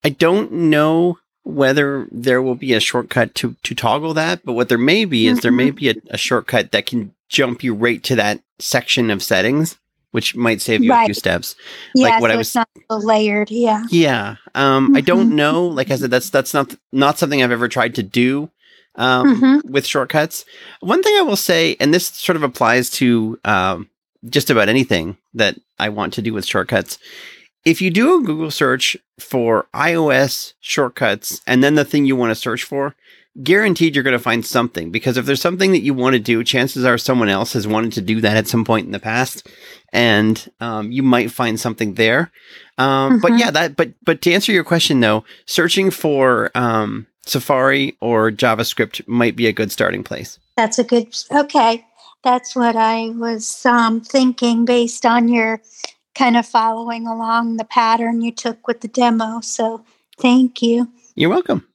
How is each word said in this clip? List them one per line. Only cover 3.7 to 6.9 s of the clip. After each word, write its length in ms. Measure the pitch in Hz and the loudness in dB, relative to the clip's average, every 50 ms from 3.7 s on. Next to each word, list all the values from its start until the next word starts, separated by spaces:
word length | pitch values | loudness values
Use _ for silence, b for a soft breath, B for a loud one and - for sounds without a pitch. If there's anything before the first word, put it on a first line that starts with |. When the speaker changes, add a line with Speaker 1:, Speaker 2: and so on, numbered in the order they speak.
| - | -8
Speaker 1:
toggle 380 | - - 117 110 147 151 160 156 | -4 -2 0 0 0 -2 -4 -2
that, 300 | 160 156 165 180 175 _ | -2 -2 -2 -4 -6 _
but 80 | 143 120 | -6 -2
what 160 | 117 123 - | -2 0 0
there 80 | 127 117 | 0 2
may 280 | 120 143 175 214 226 | 2 2 2 2 0
be 220 | 185 147 117 110 123 | 0 0 2 2 2
is 120 | 123 120 | 2 2
there 120 | - 120 | 2 2
may 160 | 123 123 127 139 | 2 4 2 0
Speaker 2:
Mm-hmm. 60 | 143 | 0
Speaker 1:
be 140 | - 143 127 | 0 -2 -2
a, 60 | 110 - _ - | -2 -2 _ -10
a 60 | - 104 | -8 -6
shortcut 540 | - - 127 113 - - - 113 101 - | -4 -2 -2 -2 -2 0 -2 -2 0 0
that 140 | - 101 - | -2 -4 -2
can 280 | - | -2